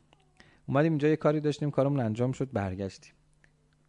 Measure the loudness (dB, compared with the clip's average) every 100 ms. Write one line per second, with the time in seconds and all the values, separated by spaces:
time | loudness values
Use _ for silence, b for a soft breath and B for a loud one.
0 | _ _ _ _ b b b 2 2 2
1 | 2 2 2 2 0 -2 -2 0 2 2
2 | 0 0 -2 -2 -4 -4 -4 -4 -6 -8
3 | -20 _ _ _ _ _ _ _